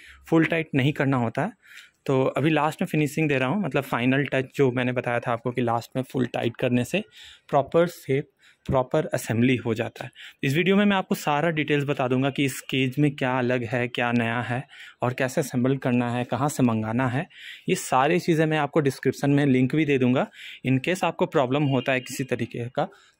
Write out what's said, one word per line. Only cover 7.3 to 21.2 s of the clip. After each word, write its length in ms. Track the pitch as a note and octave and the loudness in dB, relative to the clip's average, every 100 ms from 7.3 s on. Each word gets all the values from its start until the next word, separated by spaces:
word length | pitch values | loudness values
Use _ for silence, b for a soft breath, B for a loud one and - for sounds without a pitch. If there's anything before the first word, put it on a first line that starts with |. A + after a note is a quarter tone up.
| B - | B -2
प्रॉपर 380 | C#3+ C3+ E3 E3+ | 0 2 2 2
शेप, 440 | - - C3+ C#3+ _ b b - | -2 -4 -4 -4 _ b b -2
प्रॉपर 400 | C3+ B2 D#3 D3 | 0 2 -2 -2
असेंबली 500 | B2+ - A2+ B2+ B2 | -6 -2 2 2 2
हो 180 | A#2+ | 0
जाता 300 | A2+ A2+ - | -2 -4 -8
है। 60 | B2+ B B B | -14 B B B
इस 120 | C#3+ | -2
वीडियो 220 | D3+ F3+ G3 | 0 2 4
में 80 | |
मैं 120 | G#3 G3 | 4 2
आपको 180 | - | -2
सारा 360 | G3 D#3+ D3 E3+ | -2 0 0 0
डिटेल्स 340 | D#3+ D#3 D3 | -2 0 0
बता 240 | C#3 C#3+ B2+ | 0 -2 0
दूंगा 220 | B2+ C#3 | 2 0
कि 140 | C3+ | 0
इस 160 | C#3 - | -2 -2
केज 340 | - C3+ C3 C#3+ | -6 -2 -2 2
में 180 | D3 D3 | 0 0
क्या 220 | C3 C3 | -2 0
अलग 260 | A#2+ B2 | 0 0
है, 240 | A2+ B2 B2 | -2 -2 -2
क्या 240 | C3 A#2+ | -2 0
नया 280 | A#2+ A2+ A#2+ | 0 0 -2
है 280 | A2+ B2 - B B B | -2 -6 -6 B B B
और 100 | B2 | -4
कैसे 280 | B2+ B2+ E3 | -2 -2 -2
असेंबल 360 | C3+ B2 B2 C3+ | -2 0 0 0
करना 340 | C3+ B2 A#2+ | 0 0 0
है, 140 | B2 | -4
कहाँ 240 | A#2+ A2+ D3 | -4 -2 -2
से 140 | - | 0
मंगाना 460 | A#2+ A2 A2 A#2 C3 | 0 0 -2 -2 0
है। 200 | B2+ F#3 B B B - | -2 -6 B B B -4
ये 60 | |
सारी 460 | - - C3 D3 F3 | -4 0 2 4 2
चीज़ें 260 | F3+ D#3 D#3 | 2 2 2
मैं 120 | D#3 | 0
आपको 220 | C#3+ E3+ | 0 2
डिस्क्रिप्शन 500 | C#3 - C3+ - C#3+ | 0 0 -2 0 2
में 160 | C#3 C#3+ | 4 4
लिंक 280 | B2+ C3 | 4 2
भी 100 | D3+ | 2
दे 140 | D3 C#3 | 2 2
दूंगा। 320 | B2 C3 A3 B B B C3 | 4 2 0 B B B 0
In 120 | C3 | 0
case 260 | D#3+ F#3 | 0 -2
आपको 220 | E3+ - | -2 0